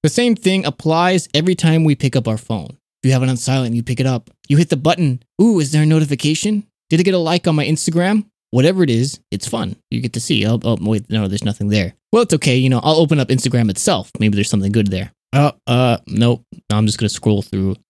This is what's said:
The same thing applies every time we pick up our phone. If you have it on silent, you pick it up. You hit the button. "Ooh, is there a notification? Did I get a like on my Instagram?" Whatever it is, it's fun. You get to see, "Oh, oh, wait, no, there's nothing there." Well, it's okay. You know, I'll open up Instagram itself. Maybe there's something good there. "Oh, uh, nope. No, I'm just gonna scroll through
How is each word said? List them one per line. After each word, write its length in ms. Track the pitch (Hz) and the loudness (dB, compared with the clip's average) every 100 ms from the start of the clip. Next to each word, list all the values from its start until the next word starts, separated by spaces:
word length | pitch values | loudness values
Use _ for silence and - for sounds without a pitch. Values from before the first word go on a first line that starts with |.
The 60 | 156 | 0
same 260 | - 240 | 0 0
thing 300 | 226 185 190 | 0 0 0
applies 640 | 147 - 156 160 175 185 - | -2 -4 -2 0 2 0 0
every 200 | 147 170 | -2 0
time 300 | 180 165 160 | 0 2 2
we 100 | 160 | 2
pick 220 | 139 131 131 | 0 0 -2
up 100 | 117 | -2
our 120 | 110 | -6
phone. 380 | - 110 73 - _ _ | -6 -8 -8 -18 _ _
If 60 | 127 | 0
you 40 | |
have 80 | 131 | 0
it 40 | 131 | 0
on 80 | 127 | -2
silent, 380 | - 135 123 | -2 -2 -2
you 80 | 117 | -4
pick 160 | 117 123 | -4 -2
it 80 | 131 | -2
up. 240 | 123 - _ _ | -2 -8 _ _
You 80 | 143 | 2
hit 100 | 170 | 2
the 80 | 147 | 0
button. 480 | 156 175 156 127 _ - | 0 0 0 -2 _ 2
"Ooh, 180 | 220 202 | 4 4
is 140 | 139 | 2
there 100 | 151 | 2
a 40 | 151 | 4
notification? 800 | 160 151 143 147 156 208 214 - _ _ | 2 2 0 -2 -2 -2 -4 -6 _ _
Did 120 | 160 | 0
I 20 | |
get 120 | 185 | 2
a 40 | 185 | 0
like 300 | 165 170 170 | 0 0 2
on 80 | 156 | 0
my 100 | 143 | 0
Instagram?" 600 | 156 - 165 180 214 - _ _ | -2 0 0 0 0 -4 _ _
Whatever 320 | 123 143 190 | 2 2 2
it 60 | 160 | 2
is, 280 | 113 131 - _ | 2 -2 -6 _
it's 160 | 98 - | -10 -6
fun. 280 | 226 95 - _ | -6 -6 -10 _
You 100 | 117 | -6
get 120 | 123 | -4
to 80 | - | -6
see, 260 | - 113 104 | -4 -2 0
"Oh, 140 | 117 | 0
oh, 140 | 113 110 | -2 -2
wait, 300 | 101 110 - | -2 -4 -2
no, 160 | 110 98 | -4 -2
there's 180 | 101 | -4
nothing 240 | 107 104 101 | -4 -4 -2
there." 260 | 104 98 - _ | 0 -2 -8 _
Well, 100 | 226 | 0
it's 120 | 240 | 2
okay. 220 | 156 - 127 | 0 2 2
You 120 | 131 | 2
know, 120 | 123 | 0
I'll 120 | 151 160 | 2 2
open 220 | 156 156 | 2 2
up 100 | 127 | 0
Instagram 420 | 131 131 120 113 | -2 0 0 0
itself. 420 | 95 - 156 - - | 0 -2 -2 -6 -2
Maybe 160 | 107 101 | 0 0
there's 140 | 104 | 0
something 200 | 104 98 | -2 0
good 180 | 110 104 | 0 0
there. 240 | 92 92 _ _ | -2 -8 _ _
"Oh, 200 | 135 147 - - | 0 0 -2 -2
uh, 320 | 123 127 117 - | 0 0 -2 -4
nope. 380 | 104 120 117 _ - _ | 0 0 0 _ -20 _
No, 60 | 107 | 0
I'm 100 | 107 | 0
just 120 | 107 | 0
gonna 100 | 107 | -4
scroll 340 | - - 104 | -2 -2 -2
through 340 | - 95 95 95 _ | -2 -4 -4 -4 _